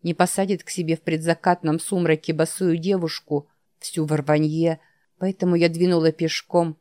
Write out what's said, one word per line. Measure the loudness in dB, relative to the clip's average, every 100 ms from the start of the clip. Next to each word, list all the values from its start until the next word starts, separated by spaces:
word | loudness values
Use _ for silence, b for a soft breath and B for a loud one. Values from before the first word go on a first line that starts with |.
не | -4
посадит | 0 0 0 -2 -2
к | -6
себе | -6 -2
в | -2
предзакатном | -2 -4 -2 0 0 0 0 -2
сумраке | -2 -2 0 0 -2
босую | -2 -2 0 -2 0
девушку, | 0 -2 -2 -6 _ -4 -4 _ _ _
всю | -10 -6
в | -2
рванье, | -2 2 2 2 0 0 -2 b b b _
поэтому | -6 -2 0 4
я | 2
двинула | 2 2 4 2
пешком | 0 -4 -4 0 0 0 -4